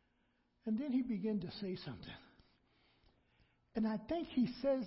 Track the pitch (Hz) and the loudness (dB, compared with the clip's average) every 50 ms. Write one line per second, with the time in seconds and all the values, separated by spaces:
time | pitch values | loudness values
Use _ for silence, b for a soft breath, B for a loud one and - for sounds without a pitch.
0 | b b b b b b b b b b b b _ 226 214 214 294 302 240 262 | b b b b b b b b b b b b _ 0 0 2 2 2 2 2
1 | 247 - 226 185 180 220 214 202 165 175 - - 208 185 185 175 - 147 117 - | 2 2 0 0 2 0 0 0 -2 -4 -6 -6 -4 -4 -4 -6 -6 -10 -10 -10
2 | - - - - - - - b b b b b b b b b b b b b | -10 -14 -14 -14 -18 -20 -20 b b b b b b b b b b b b b
3 | b b b b b b b b b b b b b b _ 226 220 214 220 214 | b b b b b b b b b b b b b b _ 0 2 2 0 -2
4 | 214 - 320 349 320 - - 254 233 240 - - - 277 269 262 214 | -2 -2 -2 -2 -2 0 2 2 2 2 0 0 2 2 2 2 0